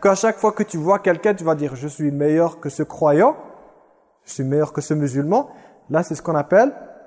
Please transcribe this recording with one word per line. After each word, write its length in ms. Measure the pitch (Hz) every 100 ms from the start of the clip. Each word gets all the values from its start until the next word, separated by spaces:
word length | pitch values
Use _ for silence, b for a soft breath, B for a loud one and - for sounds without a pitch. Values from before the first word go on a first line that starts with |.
qu'à 140 | 202 190
chaque 220 | 226 220
fois 160 | 220
que 100 | 180
tu 140 | 208 170
vois 220 | 156 196
quelqu'un, 340 | - 170 220
tu 100 | 202
vas 120 | 165 156
dire, « 200 | 147 127
Je 140 | 147
suis 200 | 143 147
meilleur 500 | 143 147 156 170 165
que 80 | 147
ce 140 | -
croyant, 520 | 151 - 156 147 226 311 - - - _ _ _ _ _
je 80 | _
suis 140 | - 131
meilleur 260 | 143 147
que 80 | -
ce 140 | 139
musulman. » 560 | 151 147 127 143 208 285 B B B _
Là, 140 | 147
c'est 120 | 175 151
ce 60 |
qu'on 140 | - 160
appelle 380 | 143 185 254 - - -